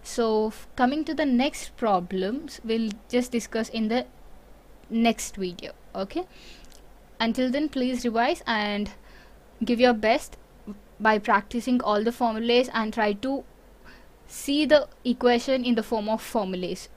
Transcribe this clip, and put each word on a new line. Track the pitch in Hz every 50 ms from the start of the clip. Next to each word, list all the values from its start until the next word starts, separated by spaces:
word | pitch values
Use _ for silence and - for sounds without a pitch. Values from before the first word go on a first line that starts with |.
So | - - - - 233 226 220 214 214
f-, | 220 220 - - - -
coming | - 254 247 285 311 302
to | - 311
the | 302 311
next | 277 247 240 262 302 - - - - -
problems, | - 247 220 196 180 175 180 196 185 185 196 240 285 320 285 - - -
we'll | 226 226 226 226 220 208 - - -
just | - 247 247 247
discuss | - 233 - - - 226 226 -
in | - 226 220 220
the | 226 254 247 - - - - - - - - - - - - - - - - -
next | 214 226 233 233 226 - - - -
video. | 202 190 180 175 - - 151 - - - - -
Okay, | - 196 196 - 330 370 - - - - - - - - - - - - - - - - - - -
until | 226 233 226 254 254 254
then, | 240 285 311 294
please | - 269 247 254 254 240 -
revise | 240 214 226 240 277 339 - -
and | - 233 214 208 208 208 202 208 202 - - - - - - - - - - - - - - 226
give | - 240 226
your | 247 247 240
best | 220 214 214 240 302 - - - - - - - - - - 202 202 - - - -
by | 208 220 214 208
practicing | 208 240 214 202 208 - - 240 220 262 247 247
all | - - 208 208 220
the | 233
formulas, | 240 - 247 226 220 220 233 233 240 247 254 247 -
and | 226 220 214
try | 214 233 214 214 208
to | 202 - 269 277 277 - - - - - - - - - - - - - - - - -
see | - - - - - 277 294 302
the | 254 302 294 262 - - - -
equation | 247 240 - 247 240 240 233 247 277 262 262 240
in | 247 240
the | 226 220
form | - 240 214 202 214
of | 220 226
formulas | - - - 233 202 185 185 180 180 170 180 - - - -